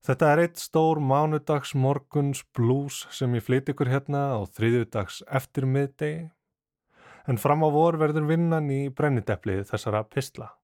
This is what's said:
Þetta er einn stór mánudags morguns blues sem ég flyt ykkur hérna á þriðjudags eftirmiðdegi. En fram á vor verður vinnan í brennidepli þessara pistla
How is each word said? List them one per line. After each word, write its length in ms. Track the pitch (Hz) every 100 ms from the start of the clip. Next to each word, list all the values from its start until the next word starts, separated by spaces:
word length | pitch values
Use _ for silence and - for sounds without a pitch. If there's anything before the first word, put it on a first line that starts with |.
Þetta 260 | - 131 156
er 60 | 147
einn 160 | 170 -
stór 400 | - 160 160 156
mánudags 680 | 139 139 156 156 147 147 135 139
morguns 640 | 131 143 _ 151 143 131 -
blues 540 | - 117 135 143 - - -
sem 160 | 127 123
ég 60 | -
flyt 240 | 127 135
ykkur 160 | 139 131
hérna 360 | 135 139 143 139 120
á 80 |
þriðjudags 800 | 98 - 113 120 113 110 95 - -
eftirmiðdegi. 960 | 139 - - 131 135 139 135 151 156 165 _ _ _ _ _ _ _ - -
En 140 | - 120
fram 240 | 143 151
á 80 | 156
vor 240 | 147 165 165
verður 320 | 156 151 151
vinnan 400 | 165 170 160 147
í 220 | 135 139
brennidepli 680 | 131 151 127 104 104 - 98
þessara 380 | 101 107 - 104
pistla 460 | 110 - 131 - 110 -